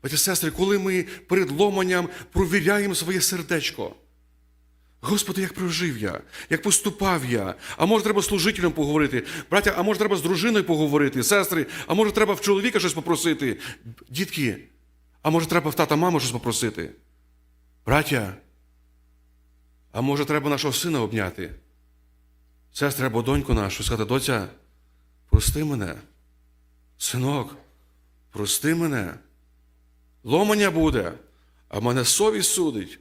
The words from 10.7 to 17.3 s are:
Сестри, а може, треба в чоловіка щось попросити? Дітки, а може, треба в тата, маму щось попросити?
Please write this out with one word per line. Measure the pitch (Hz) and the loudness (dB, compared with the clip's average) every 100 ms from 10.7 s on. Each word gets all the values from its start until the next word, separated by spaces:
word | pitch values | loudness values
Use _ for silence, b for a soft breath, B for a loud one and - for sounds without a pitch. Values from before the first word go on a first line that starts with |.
| 156 151 147 139 131 | 2 4 4 2 2
Сестри, | 117 202 190 170 143 B B | 2 2 2 -2 -2 B B
а | |
може, | 180 214 | 2 2
треба | 208 214 | 2 2
в | 190 | 2
чоловіка | 196 196 226 208 | 2 2 2 0
щось | 170 | 0
попросити? | 147 147 165 170 147 135 101 B B 117 113 - | -2 -2 0 2 0 -2 -4 B B -18 -20 -12
Дітки, | 131 185 - 131 95 - _ _ _ _ _ | -6 -6 -2 -2 -2 -10 _ _ _ _ _
а | 151 | 0
може, | 165 160 | 2 2
треба | 170 151 | 0 0
в | |
тата, | 147 156 151 | 0 2 2
маму | 180 165 | 2 2
щось | 123 | -2
попросити? | 117 120 113 117 85 80 - _ _ _ | -4 -4 -2 -2 -4 -10 -12 _ _ _